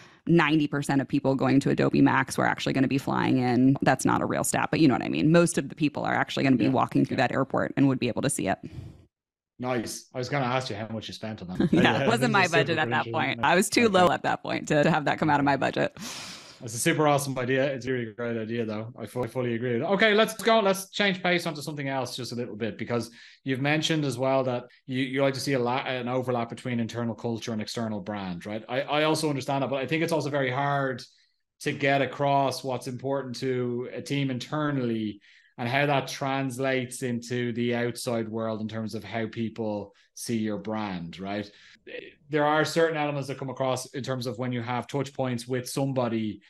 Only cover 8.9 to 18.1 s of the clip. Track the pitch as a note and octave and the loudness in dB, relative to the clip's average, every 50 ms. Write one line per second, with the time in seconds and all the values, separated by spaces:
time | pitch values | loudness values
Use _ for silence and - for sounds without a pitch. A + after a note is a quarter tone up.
8.9 | - - - _ _ _ _ _ _ _ _ _ _ - B2 B2+ B2+ A#2+ G#2 - | -18 -20 -20 _ _ _ _ _ _ _ _ _ _ -8 -4 -2 -2 -2 -2 -4
9.9 | - - - _ - C3 B2 B2+ D3 C#3+ C3 A#2+ B2+ C3 B2+ - G#2+ G2+ A2 G#2+ | -8 -12 -14 _ -8 -8 -6 -2 -2 -2 0 0 0 0 0 -2 -6 -6 -6 -6
10.9 | A2+ A2 - - F#2 - - A2 A2 - - E2+ F#2 - E3+ E3 - - - E3 | -6 -8 -8 -10 -10 -10 -10 -10 -10 -10 -10 -6 0 0 2 4 4 6 6 6
11.9 | - - C#3 - A#3 A3+ A#3+ A#3+ G#3+ G3 F#3 F3 E3 E3 D#3+ E3 E3 D#3 D#3 - | 4 4 2 2 2 2 2 2 4 4 4 4 4 2 2 2 0 0 0 0
12.9 | - D3+ - - - D#3+ C#3+ C#3 A#2+ A#2 A#2 C#3+ E3+ F3+ G#3+ - - A#3+ A#3+ A3 | 0 0 -2 -2 -2 -2 -2 -2 -2 0 2 4 4 4 4 4 4 4 4 6
13.9 | F#3+ F#3 F3+ E3+ C3+ - - - A2+ - - - - - - - D#3 D3 D3 E3 | 6 6 6 6 4 2 0 -2 -2 -2 -2 -4 -4 -4 -2 2 4 4 6 4
14.9 | D#3+ D#3 D3 C#3+ - - F3 D#3 D3 C#3+ C#3+ C#3 C#3 C3+ C3 B2 - C#3 C#3 - | 4 2 2 0 0 2 2 2 4 4 4 2 2 2 0 0 0 0 0 -2
15.9 | - - G3 - - - - - - - - - - - C3 A#2 A2 A#2+ - E3+ | -2 -8 -14 -12 -12 -12 -12 -14 -14 -16 -18 -20 -18 -14 -12 -10 -6 -2 0 2
16.9 | D#3 C#3 D#3 D3 D3 C#3 C#3 C3+ C3 C3 B2+ B2 C3 C3 C3+ D3 C3+ B2+ A2 B2 | 2 4 4 4 4 4 2 -2 -4 -2 -2 0 2 2 2 0 -2 -4 -4 -2
17.9 | B2+ B2 A#2 A2+ | -2 -2 -4 -6